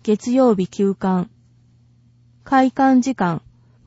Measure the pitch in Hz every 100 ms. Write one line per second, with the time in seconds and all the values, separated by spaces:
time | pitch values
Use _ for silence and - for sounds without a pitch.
0 | - 214 240 254 254 196 180 - 196 190
1 | 190 185 - _ _ _ _ _ _ _
2 | _ _ _ _ - 269 262 - 269 254
3 | 254 254 180 160 - _ _ _